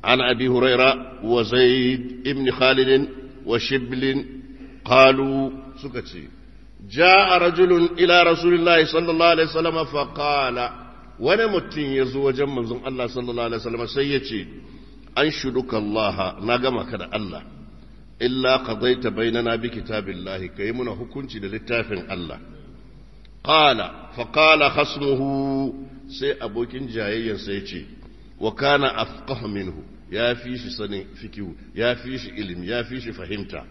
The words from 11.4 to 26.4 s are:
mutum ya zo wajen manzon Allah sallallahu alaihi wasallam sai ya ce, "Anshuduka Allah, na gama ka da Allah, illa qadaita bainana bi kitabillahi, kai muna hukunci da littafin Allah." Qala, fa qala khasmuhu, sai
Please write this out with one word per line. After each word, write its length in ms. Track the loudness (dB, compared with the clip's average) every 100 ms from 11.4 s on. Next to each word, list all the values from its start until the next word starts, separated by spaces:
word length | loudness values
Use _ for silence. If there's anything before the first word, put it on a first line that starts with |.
| 2
mutum 480 | 0 -4 -6 -2 0
ya 80 |
zo 180 | 0 0
wajen 240 | 0 0 -2
manzon 320 | -2 -4 -6
Allah 240 | -6 -6 -6
sallallahu 380 | -4 -6 -4 -4
alaihi 140 | -4
wasallam 260 | -6 -6 -4
sai 240 | -2 0
ya 80 | -2
ce, 260 | -2 -8 -8 -16 -20 -20 -20 -20 -6
"Anshuduka 640 | 0 0 0 -2 -4 -2 -4
Allah, 600 | -2 0 0 0 -4 -4
na 140 | -2 0
gama 260 | 0 -2 -6
ka 80 | -8
da 120 | -6
Allah, 300 | -6 -6 -10 -16 -20 -20 -20 -20 -20 -20 -4
illa 380 | -2 0 2 2
qadaita 460 | 0 -2 0 0 -2
bainana 420 | -2 -2 0 -2 -2
bi 100 | -4
kitabillahi, 800 | -8 -6 -6 -6 -10 -8 -8 -10 -8
kai 160 | -6
muna 180 | -4 -6 -8
hukunci 400 | -10 -12 -12 -10
da 80 | -10
littafin 600 | -10 -4 -4 -4 -8 -8
Allah." 300 | -10 -10 -12 -16 -20 -20 -20 -20 -20 -20 -20 -20 -10
Qala, 420 | 2 4 6 2 -4 -10 -16 -12
fa 80 | -4
qala 340 | 4 6 6 4
khasmuhu, 580 | 2 -2 -2 0 0 0 -2 -2 -2 -2 -6 -16 -18 -16
sai 240 | -6 -4 -2